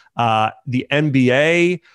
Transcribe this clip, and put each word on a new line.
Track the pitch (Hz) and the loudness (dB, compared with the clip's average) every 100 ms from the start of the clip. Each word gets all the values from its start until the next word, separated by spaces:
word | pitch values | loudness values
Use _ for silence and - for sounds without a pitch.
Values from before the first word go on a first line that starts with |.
| _ - | _ -4
uh, | 120 110 110 - - | -2 0 -2 -6 -6
the | 123 - | -6 -2
N | 143 156 | -2 0
B | 135 123 | 2 2
A, | 127 156 170 175 180 - | 2 2 0 0 -2 -10